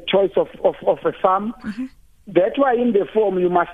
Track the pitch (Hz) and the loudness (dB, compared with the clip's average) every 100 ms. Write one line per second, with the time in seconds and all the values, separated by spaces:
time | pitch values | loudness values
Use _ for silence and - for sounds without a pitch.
0 | - 190 190 202 165 - 185 - 196 165 | 0 0 2 0 -2 -2 -2 -2 -2 -2
1 | 165 139 190 190 208 240 214 208 262 - | -2 0 0 0 -2 -8 -10 -10 -12 -14
2 | - _ - 175 196 - 277 240 247 202 | -20 _ -4 0 2 2 0 2 0 0
3 | 185 220 208 185 180 175 170 | 0 0 0 0 0 0 -2